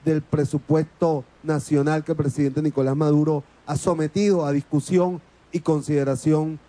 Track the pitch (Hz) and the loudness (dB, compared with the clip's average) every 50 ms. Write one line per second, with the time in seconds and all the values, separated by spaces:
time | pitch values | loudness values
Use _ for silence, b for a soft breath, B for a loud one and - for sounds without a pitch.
0 | - 160 160 156 147 _ - 151 143 - - 147 - - 151 156 151 - - _ | 0 0 -2 -2 -2 _ -2 -2 -2 0 -2 -6 -2 0 0 0 0 -2 -4 _
1 | 180 165 160 139 127 - _ _ - 156 156 147 120 - 151 143 139 151 156 156 | 0 0 0 -2 -6 -10 _ _ -6 -4 -4 -4 -2 0 0 2 2 2 0 -2
2 | 151 - 160 151 147 139 - 147 143 139 131 151 156 151 - 143 135 131 135 147 | -2 -4 -4 -2 -2 -4 0 0 -2 0 0 0 -2 -2 0 0 0 0 0 0
3 | 156 151 147 147 151 156 156 143 - _ _ _ _ - 147 - - 190 175 160 | 2 2 4 4 2 2 0 -2 -4 _ _ _ _ -6 -6 -2 0 0 0 0
4 | 156 151 - 202 208 202 196 175 156 143 143 143 139 _ - 147 - - 180 180 | -2 -2 0 0 2 2 2 2 2 0 0 -2 -2 _ -2 -2 0 2 2 2
5 | 175 180 180 160 - _ _ _ _ _ - 175 151 - 156 151 131 - 151 143 | 2 2 -2 -6 -10 _ _ _ _ _ -8 -4 0 0 0 0 0 0 0 0
6 | 139 139 135 123 - 156 156 156 156 160 160 147 _ | 0 0 -2 0 2 2 2 2 2 -2 -6 -10 _